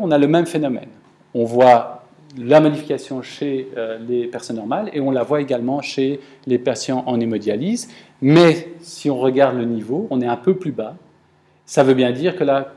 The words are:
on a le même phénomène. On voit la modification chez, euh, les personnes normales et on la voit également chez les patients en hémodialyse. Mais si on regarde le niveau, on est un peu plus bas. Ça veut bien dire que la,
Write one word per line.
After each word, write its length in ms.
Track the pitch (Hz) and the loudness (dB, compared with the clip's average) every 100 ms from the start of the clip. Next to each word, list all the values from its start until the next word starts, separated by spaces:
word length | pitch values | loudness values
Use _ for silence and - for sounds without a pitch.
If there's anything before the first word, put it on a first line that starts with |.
on 100 | 190 | 0
a 80 | 147 | 2
le 80 | 143 | 4
même 200 | 170 170 | 2 0
phénomène. 420 | 160 147 120 - - _ _ _ | -2 -2 -4 -8 -20 _ _ _
On 100 | 120 | -4
voit 580 | 117 120 127 117 - - - _ - 135 | 0 6 8 6 4 -8 -20 _ -20 -12
la 240 | 120 151 | 2 4
modification 640 | 156 147 - 135 - 127 | 6 2 -4 -8 -6 -12
chez, 460 | 127 - 147 135 131 - | -12 -8 -4 -4 -6 -8
euh, 220 | 113 113 117 | -8 -8 -4
les 180 | 123 120 | -4 -4
personnes 300 | 120 - 113 | -8 -10 -10
normales 340 | 107 160 214 | -6 -6 -4
et 60 | 151 | -4
on 100 | 135 | -2
la 120 | 131 | 0
voit 180 | 113 147 | 0 -2
également 400 | 139 127 120 143 | -2 -4 -2 -4
chez 360 | 135 - 135 139 - - - | -4 -2 -2 -2 -8 -16 -2
les 120 | 123 | -2
patients 460 | 139 117 - 127 127 | 0 -4 -4 -4 -2
en 140 | 120 | -2
hémodialyse. 680 | 113 107 104 104 170 233 - - - _ | -2 -2 -2 -2 -2 -4 -8 -18 -20 _
Mais 460 | 131 160 170 160 - - | 4 8 8 4 -2 -16
si 300 | - - 147 | -20 -8 -4
on 80 | 127 | 0
regarde 380 | 131 127 135 123 | 0 4 2 2
le 100 | 117 | -2
niveau, 400 | 117 107 147 226 | -4 -4 -6 -4
on 100 | 131 | -2
est 40 | 120 | -2
un 100 | 120 | -2
peu 180 | - | 0
plus 180 | 185 156 | 0 -2
bas. 240 | 113 110 170 _ _ _ _ _ _ - | -6 -8 -12 _ _ _ _ _ _ -2
Ça 160 | - | 2
veut 120 | 135 | 4
bien 160 | 131 123 | 4 2
dire 260 | 123 175 175 | 0 -2 0
que 80 | |
la, 280 | 143 139 139 | 0 0 -2